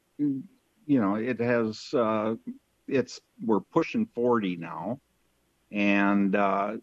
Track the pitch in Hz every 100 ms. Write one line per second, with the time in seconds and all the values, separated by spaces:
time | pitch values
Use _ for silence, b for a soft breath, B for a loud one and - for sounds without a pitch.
0 | _ - 143 135 - _ _ _ - 135
1 | 98 107 120 117 120 120 110 107 - 135
2 | 110 110 110 113 - 262 _ _ - 214
3 | 247 - _ - 180 98 - 165 160 120
4 | 107 120 123 117 98 87 85 82 92 135
5 | _ _ _ _ _ _ - 104 101 101
6 | 101 101 98 101 98 98 104 113